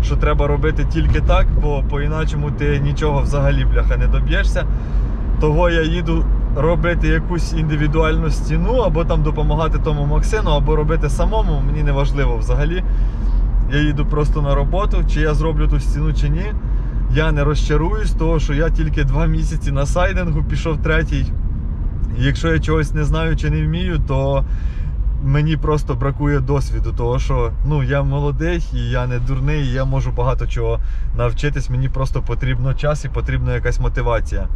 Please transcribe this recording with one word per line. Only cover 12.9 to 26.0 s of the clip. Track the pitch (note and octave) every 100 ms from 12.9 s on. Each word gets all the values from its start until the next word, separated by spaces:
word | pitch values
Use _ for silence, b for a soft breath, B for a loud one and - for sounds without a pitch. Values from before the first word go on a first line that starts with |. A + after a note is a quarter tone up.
| B B B B B B - -
Я | C#3+
їду | D3+ C#3+ C#3+
просто | D#3 D3+ D3+
на | C#3+ C#3
роботу, | C#3 F3 G#3 A3 -
чи | D3+
я | D3+
зроблю | D3 D#3 D3+ D3+
ту | D3
стіну, | B2+ D3 D3+
чи | C3+ C#3+
ні. | D#3 F#3+ - B B B B B
Я | C3 D#3+
не | D3+
розчаруюсь, | C#3+ D3 - D3 E3 G#3+ A3
того, | - D#3+ D#3+
що | -
я | C#3+ E3
тільки | D#3 D#3+ C#3+
два | C#3 C3+ E3
місяці | D#3+ D3+ D#3 D3
на | C#3 C#3
сайдингу, | F3 F#3 F#3 F3 D3+
пішов | D3 D3 E3+ D3+
третій. | - D#3 D#3 C#3+ C3 - - - - - - - - A#2
І |
якщо | C3+ C3+ E3
я | D#3+
чогось | D3+ D#3+ D3
не | D#3
знаю | D3 D#3 D#3+ D#3
чи | D3
не | D#3 D3+
вмію, | E3 F#3 E3 -
то | C3+ C3+ C#3 C#3 B B B B B - -
мені | C3+ C#3+ D3+ D3+
просто | D3+ D3+ -
бракує | B2